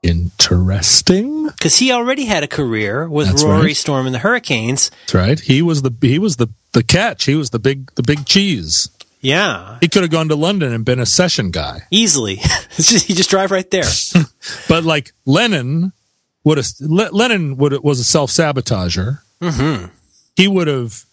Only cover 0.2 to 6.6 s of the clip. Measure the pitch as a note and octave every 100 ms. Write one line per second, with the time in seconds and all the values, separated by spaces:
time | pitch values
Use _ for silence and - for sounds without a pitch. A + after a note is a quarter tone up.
0.2 | F2 - - F2+ F#2 G2 - - - F#3
1.2 | B3 D#4 D#4 - D#3+ - C4 B3 A#3+ C#4+
2.2 | B3 F#3 C#3+ - C3 A2 G#2 A#2 E3+ D3+
3.2 | C#3+ A#2 D3+ D3+ D#3 D3 - C3+ C3 B2+
4.2 | F#3+ A#3+ - A#2+ A2+ C3+ - - - -
5.2 | F#2+ D3+ - C3+ E3+ D#3 C3 A#2 C3 C#3+
6.2 | G#3 C3+ A2 -